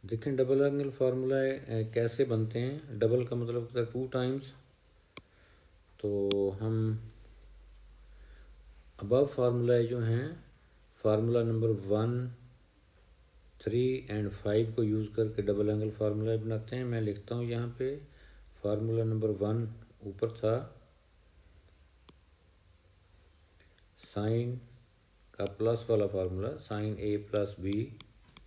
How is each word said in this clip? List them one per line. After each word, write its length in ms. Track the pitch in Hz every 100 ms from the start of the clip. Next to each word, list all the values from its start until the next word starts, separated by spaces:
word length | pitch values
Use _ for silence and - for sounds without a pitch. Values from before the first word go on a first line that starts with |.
| 98
देखें, 280 | 113 147 135
double 260 | 127 139
angle 280 | 143 143 139
formula, 460 | 127 127 127 131 135
अ, 560 | 135 135 123 113 110
कैसे 320 | 117 117 -
बनते 340 | 127 110 110 113
हैं। 400 | 127 147 143 107
Double 280 | 113 123 120
का 100 | 120
मतलब 240 | 117 120
होता 200 | 117 123
है 60 | 117
टू 200 | 127 131
times। 480 | 131 123 135 135 - - _ _ _ _ - _ _ - - _ - _ -
तो 500 | 104 101 98 101 98
हम 540 | 98 110 110 110 110 110 - - - - - - - - - - - - - - - - - - -
above 220 | 101 123 143
formula 560 | 139 123 120 120 120
जो 180 | 117 123
हैं, 440 | 113 117 147 175 - - - - - -
formula 460 | 107 107 113 120
number 260 | 113 113 113
one, 680 | 101 98 104 113 123 123 123 - - - _ _ _ - - - - - -
three 460 | - 117 127 131 127
and 200 | 104 101
five 420 | - 107 104 113
को 100 | 117
यूज़ 280 | 110 107 107
करके 320 | - 107 107
double 260 | 101 101 104
angle 220 | 107 107
formula 460 | 104 107 107 110 113
बनाते 400 | 110 110 113 127
हैं। 80 |
मैं 160 | 127 117
लिखता 340 | 107 98 -
हूँ 100 | 120
यहाँ 320 | 120 117 117 120
पे 180 | 131 147 147 - - - - -
formula 420 | 104 104 113 113
number 240 | 113 110 107
one 460 | 98 104 113 113 - - -
ऊपर 260 | 101 - 113
था, 440 | - 110 117 - - - _ _ _ - - - - - - - _ - - _ _ _ _ _ _ _ _ _ - _ _ _ _ - _ _ _
sine 560 | - 101 104 113 120 127 - - _ _ _ _ -
का 100 | -
प्लस 420 | 98 - 110 117 117
वाला 160 | 110 98
फार्मूला, 420 | 98 92 92 107
sine 480 | 151 - 104 107 101
A 180 | 104 104 104
plus 340 | 104 101 -
B, 200 | 95 101 127 - - - - -